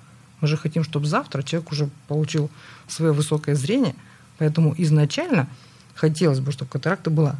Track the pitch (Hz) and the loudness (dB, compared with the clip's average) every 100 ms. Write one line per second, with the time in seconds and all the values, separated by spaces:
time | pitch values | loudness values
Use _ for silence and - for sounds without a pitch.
0 | - - - - 151 156 156 165 151 143 | -20 -20 -20 -4 -2 -2 -2 -2 -2 -2
1 | 147 214 277 135 131 170 170 147 143 - | -2 -2 -4 -8 -4 -6 -4 -4 -4 -6
2 | - 151 156 160 147 - - - - - | -6 -4 -2 -2 -2 -6 -20 -20 -16 -2
3 | 160 147 151 151 147 143 139 262 190 - | 0 2 0 -2 0 -2 0 0 0 -2
4 | - - - - 156 160 156 156 160 156 | -16 -20 -20 -2 0 4 2 2 2 4
5 | 147 - 349 202 131 - - - - - | 4 0 0 0 0 -6 -20 -20 -20 0
6 | 160 151 170 135 135 - 131 139 156 190 | 0 2 2 2 -2 -6 -6 -4 -2 -2
7 | 165 160 143 135 | 0 2 2 0